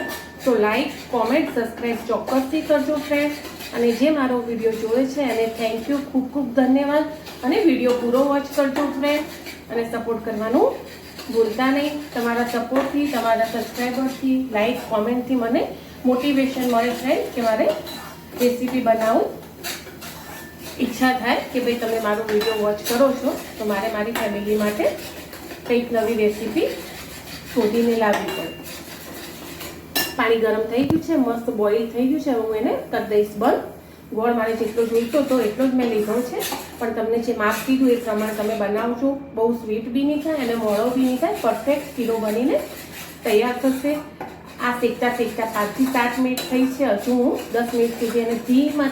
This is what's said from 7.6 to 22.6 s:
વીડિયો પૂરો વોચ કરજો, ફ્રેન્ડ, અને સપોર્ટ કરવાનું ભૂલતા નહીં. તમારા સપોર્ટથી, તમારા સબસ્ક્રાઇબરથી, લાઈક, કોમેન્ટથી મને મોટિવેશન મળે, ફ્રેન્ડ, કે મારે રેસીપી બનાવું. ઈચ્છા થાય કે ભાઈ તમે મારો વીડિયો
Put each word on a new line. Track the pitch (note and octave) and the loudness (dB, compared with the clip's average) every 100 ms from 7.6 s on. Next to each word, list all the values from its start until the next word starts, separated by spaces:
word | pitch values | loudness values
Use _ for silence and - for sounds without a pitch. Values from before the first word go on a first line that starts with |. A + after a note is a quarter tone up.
વીડિયો | F4 A#3 B3 | 4 4 4
પૂરો | A#3+ A#3+ B3 | 2 2 4
વોચ | C#4+ C#4 C4+ - | 4 2 0 0
કરજો, | C#4 C4+ C#4+ C4+ | 2 2 -2 0
ફ્રેન્ડ, | C#4+ D4 D#4 - - - - | 0 0 -2 -10 -14 -16 -6
અને | A3+ A3+ | -4 -2
સપોર્ટ | A#3 A#3 A3 | -4 -4 -4
કરવાનું | A3+ G#3 A3 C4+ A#4+ - - - - - - | -4 -4 2 4 4 2 -12 -16 -16 -14 -2
ભૂલતા | A3+ A3 A3 C4 | 2 2 4 2
નહીં. | C#4+ D4 D4 - | 2 0 -4 -6
તમારા | C4 A#3 A#3 | -2 0 0
સપોર્ટથી, | A#3 A#3+ - C4 C#4 C#4+ C#4+ | 0 -2 0 0 0 0 0
તમારા | B3+ A3+ A3+ | 0 2 2
સબસ્ક્રાઇબરથી, | A3+ A#3+ G3+ - B3 B3 C4 - C4+ C4 B3+ | 2 -2 -6 -4 -2 0 -2 -2 0 0 0
લાઈક, | G#3 A3+ B3 - | 0 0 0 -2
કોમેન્ટથી | A3 G#3+ B3 A#3+ | 0 0 -2 0
મને | B3+ A3+ C#4 - - - - | 0 2 0 0 -6 -14 -2
મોટિવેશન | B3 B3 C#4+ C4+ C4 C4 B3 | 0 2 2 2 2 0 2
મળે, | A#3 A#3+ | 2 2
ફ્રેન્ડ, | A#3 B3+ F4 - | -2 0 0 0
કે | C4 | -2
મારે | A3+ A3 F4 D#4 - - - - - - | 0 2 2 0 -6 -12 -14 -16 -14 2
રેસીપી | B3 A#3+ B3+ B3+ | 2 2 0 0
બનાવું. | A3+ A3+ A3 C4+ - - - - - - - - - - - - - - - - | 2 4 4 4 2 -4 -14 -12 -10 -10 -12 -16 -14 -14 -14 -14 -16 -14 -14 -4
ઈચ્છા | B3 - B3+ | -4 2 2
થાય | B3+ A#3 D4 - | 2 0 0 0
કે | B3+ | -2
ભાઈ | A#3+ | 0
તમે | A#3 A3+ A3+ | 0 0 0
મારો | G#3+ G#3+ A3 | 0 -2 2
વીડિયો | G#3 A3 G#3+ | 2 2 0